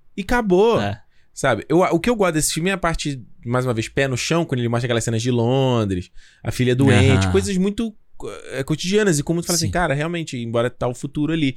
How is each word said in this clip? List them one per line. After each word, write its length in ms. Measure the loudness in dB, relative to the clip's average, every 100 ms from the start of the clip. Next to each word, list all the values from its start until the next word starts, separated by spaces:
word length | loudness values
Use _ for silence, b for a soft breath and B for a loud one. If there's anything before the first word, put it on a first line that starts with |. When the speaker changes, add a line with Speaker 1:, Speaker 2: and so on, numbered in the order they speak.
| -16 -10
Speaker 1:
E 60 |
acabou. 580 | -2 0 2 4 4 2
Speaker 2:
É. 200 | 0 -6 -14 _ _
Speaker 1:
Sabe? 300 | -4 -2 0 0
Eu, 120 | 2
o 200 | 2 2
que 80 | 0
eu 60 | 2
gosto 180 | 2
desse 180 | 0 -2
filme 180 | -2 -2
é 20 |
a 40 | -2
parte, 440 | -2 -2 -6 -8 -12 -14
mais 200 | -4 -2 0
uma 60 |
vez, 140 | -2 -2
pé 180 | -2 -2
no 80 | -2
chão, 260 | 0 0
quando 160 | 0 -2
ele 80 | -2
mostra 180 | -2 0
aquelas 180 | -2
cenas 180 | 0 -2
de 80 | 0
Londres, 800 | 0 2 2 2 2 0 -2 -6 b b b
a 80 | -8
filha 240 | -2 0
doente, 480 | 4 6 6 6 4
Speaker 2:
Aham. 80 | 4
Speaker 1:
coisas 240 | 0 0 0
muito, 380 | 0 -2 -6 -8 _ -14 -12 -12 -10
é, 100 | -6
cotidianas. 540 | -4 -4 0 2 4 2
E 40 |
como 180 | 0 -4
tu 60 | -2
fala 100 | -2
assim, 100 | 0
Speaker 2:
Sim. 60 |
Speaker 1:
"Cara, 220 | 0 0
realmente, 420 | -2 -2 -6 -8 -8
embora 300 | -2 0 0
tá 160 | -2 -6
o 60 |
futuro 380 | -4 -6 -4 -2
ali." 240 | 0 0